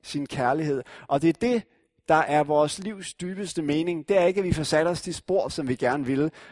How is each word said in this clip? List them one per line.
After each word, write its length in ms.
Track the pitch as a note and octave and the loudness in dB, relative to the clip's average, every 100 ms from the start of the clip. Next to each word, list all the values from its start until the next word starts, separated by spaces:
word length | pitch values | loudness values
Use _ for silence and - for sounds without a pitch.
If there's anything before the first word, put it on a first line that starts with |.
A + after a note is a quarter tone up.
sin 240 | - C#3+ C#3 | -10 -8 -6
kærlighed. 580 | D3 B2 D3 D3+ C3+ - - - | -2 0 0 0 -4 -6 -18 -2
Og 140 | C#3+ | 2
det 80 | E3 | 2
er 40 | |
det, 300 | D#3+ A#3+ A#3 - _ _ _ - | 2 0 0 -4 _ _ _ 2
der 60 | D#3 | 2
er 260 | - D3+ | 4 2
vores 360 | C#3+ D3+ D3+ - | 2 2 2 -2
livs 340 | G3 G3 F3 | -10 -10 -14
dybeste 480 | - F3+ F#3+ F#3 - | -10 -10 -8 -6 -4
mening. 480 | D3 D3+ F3 E3 D3 | -2 0 -2 -4 2
Det 80 | G3 | 4
er 80 | F3 | 4
ikke, 140 | F#3+ | 2
at 60 | F3+ | 0
vi 80 | |
får 100 | D#3 | -2
sat 240 | D3 D#3 E3+ | 2 2 2
os 140 | E3 | -2
de 120 | F3+ | -6
spor, 360 | D#3+ - F#3 D#3 | -10 -2 0 0
som 180 | - C3 | -4 -4
vi 80 | B2+ | 0
gerne 300 | B2 C#3+ B2+ | 0 0 0
vil, 260 | C3+ D#3 - - | 0 0 -4 -20